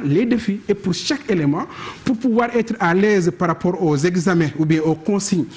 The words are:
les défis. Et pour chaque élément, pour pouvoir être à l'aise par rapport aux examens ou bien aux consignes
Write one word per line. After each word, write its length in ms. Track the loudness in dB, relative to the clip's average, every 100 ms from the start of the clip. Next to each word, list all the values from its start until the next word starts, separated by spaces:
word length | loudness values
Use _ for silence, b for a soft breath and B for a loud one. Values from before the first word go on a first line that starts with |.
les 240 | 0 0 2
défis. 320 | 0 -2 -6 -2
Et 60 | -2
pour 180 | -2
chaque 340 | -4 -4 -8 -2
élément, 380 | 0 0 -2 -6 B B B -4
pour 100 | -2
pouvoir 400 | 0 2 2 0
être 200 | -2 0
à 140 | 2
l'aise 380 | 4 4 4 2 0
par 120 | -2
rapport 340 | 0 -2 0
aux 160 | 0 2
examens 520 | 2 2 2 2 0 0
ou 60 | 0
bien 160 | 2
aux 100 | 2
consignes 520 | -2 0 -2 0 -2 -2